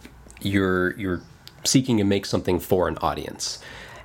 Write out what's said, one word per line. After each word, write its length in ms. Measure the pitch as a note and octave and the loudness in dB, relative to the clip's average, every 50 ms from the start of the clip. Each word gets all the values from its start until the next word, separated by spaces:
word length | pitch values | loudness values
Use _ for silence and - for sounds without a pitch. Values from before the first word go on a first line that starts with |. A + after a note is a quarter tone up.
| - - - - - - - - | -20 -20 -20 -20 -20 -20 -14 -8
you're, 540 | - G2+ G2 G2 G2 F#2 F#2 F#2 F2+ F2 - - | -4 0 2 2 2 2 2 2 2 0 -2 -2
you're 240 | G2 F#2+ F2+ E2 - - - - - - - - - | -4 -4 -4 -4 -6 -10 -20 -20 -20 -20 -14 -6 0
seeking 340 | - - C#3 B2+ - A#2+ G#2+ | 2 4 4 4 4 4 4
to 60 | G2+ | 4
make 240 | G2+ G2+ G2+ - - | 4 2 2 0 0
something 320 | - F#2+ E2+ - F#2 E2+ | -2 -2 0 2 0 0
for 280 | - - G2+ F#2 F2 E2 | 2 2 2 2 2 2
an 120 | E2 - | 0 -2
audience. 560 | E2 D#2+ D2 D2+ C#2+ - - - - - - - - - - - - - - - | -2 -2 -2 -2 -6 -10 -10 -8 -8 -8 -8 -10 -14 -16 -18 -16 -18 -18 -18 -14